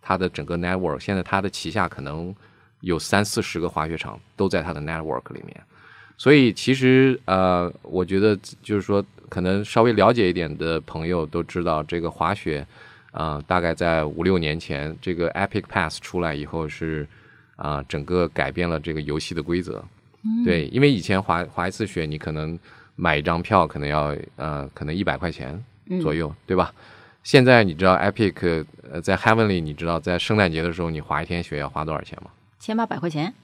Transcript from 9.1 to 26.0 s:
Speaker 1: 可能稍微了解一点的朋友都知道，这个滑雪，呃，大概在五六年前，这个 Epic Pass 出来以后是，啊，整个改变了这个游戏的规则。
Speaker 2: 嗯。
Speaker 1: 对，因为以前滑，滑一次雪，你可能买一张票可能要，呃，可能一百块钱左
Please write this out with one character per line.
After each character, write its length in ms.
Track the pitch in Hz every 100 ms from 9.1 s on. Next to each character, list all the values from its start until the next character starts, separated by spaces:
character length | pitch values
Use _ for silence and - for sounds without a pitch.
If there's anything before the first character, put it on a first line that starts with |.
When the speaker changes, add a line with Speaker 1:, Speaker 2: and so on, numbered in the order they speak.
| - -
Speaker 1:
可 100 | -
能 240 | 90 98
稍 200 | 107 -
微 100 | 117
了 180 | 107 98
解 180 | 120 95
一 40 |
点 200 | 87 82 76
的 240 | 80 82
朋 260 | - 82 80
友 180 | 87 78
都 160 | 85
知 220 | 82 90
道， 180 | 85 78
这 180 | 76 85
个 100 | 82
滑 220 | - 85
雪， 320 | 101 - 73 69 - - - _
呃， 300 | - 80 73 73
大 140 | 90
概 120 | 85
在 300 | 80 85 80
五 200 | 76 80
六 140 | 85 95
年 220 | 78 80
前， 340 | - 71 76 76
这 140 | - 85
个 140 | 82
Epic 320 | - 98 107 -
Pass 320 | 101 80 -
出 180 | - 90
来 160 | 85 73
以 80 |
后 240 | 73 82 78
是， 400 | - 80 78 73 - - _ _ -
啊， 260 | 73 73 71
整 160 | 78
个 240 | 71 90 85
改 240 | - 67
变 180 | 78 87
了 80 | 80
这 160 | 78
个 60 | 78
游 180 | 73 76
戏 160 | -
的 80 | 80
规 200 | 76 87
则。 220 | 87 55 - _ _ _
Speaker 2:
嗯。 200 | 220 226 240
Speaker 1:
对， 220 | 85 73
因 120 | 120
为 100 | 143
以 100 | 120
前 220 | 82 95
滑， 220 | 98 85 82
滑 220 | - 87
一 40 |
次 140 | - 101
雪， 200 | 87 78
你 120 | 76
可 140 | 80
能 260 | 78 78 85 - - - -
买 220 | 87 76
一 40 |
张 200 | 76 85
票 260 | 87 101 80
可 120 | -
能 100 | 71
要， 260 | 76 73 71 - -
呃， 340 | 78 73 69
可 120 | - 73
能 80 |
一 100 | 85
百 140 | 98 69
块 140 | 85
钱 300 | - 62 80 123 _ -
左 140 | 185